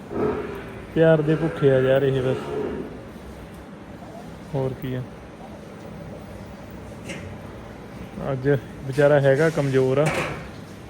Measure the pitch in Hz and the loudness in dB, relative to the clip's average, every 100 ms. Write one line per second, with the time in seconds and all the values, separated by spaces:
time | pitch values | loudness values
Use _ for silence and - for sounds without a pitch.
0 | - 82 - - - - - - - 160 | -8 -2 0 0 -4 -8 -10 -12 -4 4
1 | 160 160 151 156 160 - 139 131 131 135 | 8 8 6 2 0 4 6 6 6 6
2 | 139 131 127 131 - 139 131 - - - | 4 2 2 0 -2 -4 -4 -6 -8 -12
3 | - - - - - - - - - - | -14 -14 -16 -16 -16 -16 -16 -16 -16 -16
4 | - - - - - 139 131 123 131 127 | -14 -14 -14 -14 -6 -2 -2 -2 -4 -4
5 | 127 - - - - - - - - - | -6 -12 -16 -16 -14 -14 -14 -14 -14 -12
6 | - - - - - - - - - - | -12 -12 -12 -14 -14 -14 -14 -14 -14 -12
7 | - - - - - - - - - - | -12 -10 -10 -12 -12 -14 -14 -14 -14 -14
8 | - - 143 135 131 143 - - 131 131 | -12 -6 -4 0 2 2 0 -10 -4 6
9 | 143 147 139 135 160 160 139 131 131 135 | 8 8 8 6 6 4 4 4 6 4
10 | 160 165 - - - - - - - | 4 2 -2 -4 -10 -12 -14 -14 -14